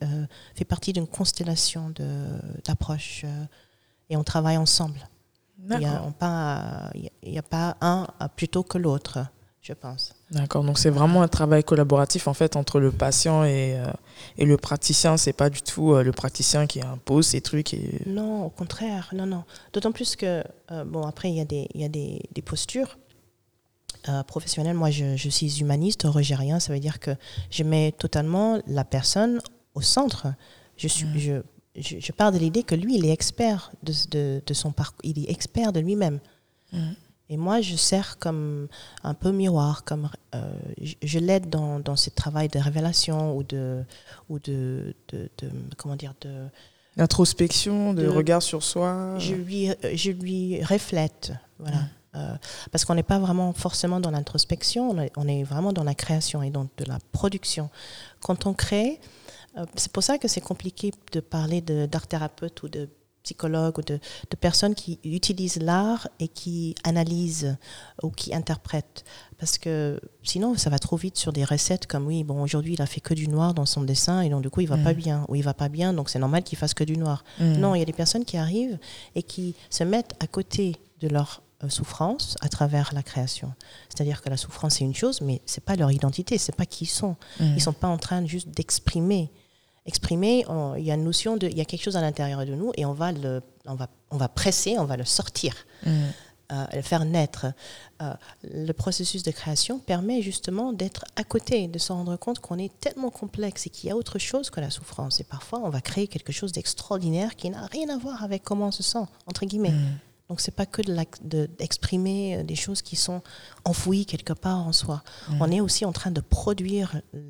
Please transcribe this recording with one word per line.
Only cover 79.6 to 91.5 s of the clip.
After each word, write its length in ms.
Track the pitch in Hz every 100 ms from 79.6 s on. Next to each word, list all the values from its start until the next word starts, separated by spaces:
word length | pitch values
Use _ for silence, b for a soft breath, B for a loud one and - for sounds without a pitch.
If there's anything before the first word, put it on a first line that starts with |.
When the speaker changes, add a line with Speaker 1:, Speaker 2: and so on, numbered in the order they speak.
| B
Speaker 1:
se 140 | -
mettent 300 | 170 220 - -
à 60 | 160
côté 500 | 190 190 - 190 160 _ _
de 80 | 156
leur, 320 | 147 147 - _ _
euh, 60 | 139
souffrance 640 | - - - 165 277 - -
à 80 | 151
travers 440 | - 147 143 143
la 100 | 143
création. 480 | - 131 127 - 131 131 B B B
C'est-à-dire 320 | - 147 143
que 80 | 139
la 80 | 135
souffrance, 380 | - - 156 -
c'est 100 | 135
une 100 | 131
chose, 240 | 247 262
mais 200 | 139 127 -
c'est 180 | - -
pas 100 | 190
leur 160 | 143
identité, 460 | 139 139 139 180 220
c'est 180 | - -
pas 100 | 180
qui 180 | - 165
ils 20 |
sont. 280 | - 202 170 B B
Speaker 2:
Mm. 160 | 156 143
Speaker 1:
Ils 40 |
sont 120 | 156
pas 160 | 147 180
en 80 | 165
train 280 | - 180 165
juste 220 | 180 165
d'exprimer. 800 | - - - - 170 175 196 156 b b b b b -
Exprimer, 580 | - - 170 202 247 -
on, 260 | 160 143 139
il 80 | 156
y 60 |
a 40 | 151
une 80 | 165
notion 320 | 170 220 220
de, 100 |
il 100 | 180